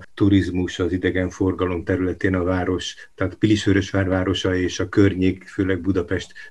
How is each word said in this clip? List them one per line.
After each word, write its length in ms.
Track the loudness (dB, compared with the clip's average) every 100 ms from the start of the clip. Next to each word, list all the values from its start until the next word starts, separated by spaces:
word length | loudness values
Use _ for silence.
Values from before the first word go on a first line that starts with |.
| -4
turizmus, 680 | 0 4 6 4 0 -2 -2
az 120 | -2
idegenforgalom 920 | 0 0 0 -2 0 -2 0 -2 -2
területén 520 | -2 0 0 -2 0 0
a 80 |
város, 520 | 0 0 0 -2 -4 -12 -16 -6
tehát 200 | -6 0
Pilisvörösvár 720 | 2 2 2 0 0 -2 0
városa 480 | 0 0 -2 0 0
és 240 | -2 -4
a 100 | -2
környék, 540 | 4 4 4 0 0 -6
főleg 340 | -4 -2 -2
Budapest 520 | 0 -2 -2 -4 -6 -16 -14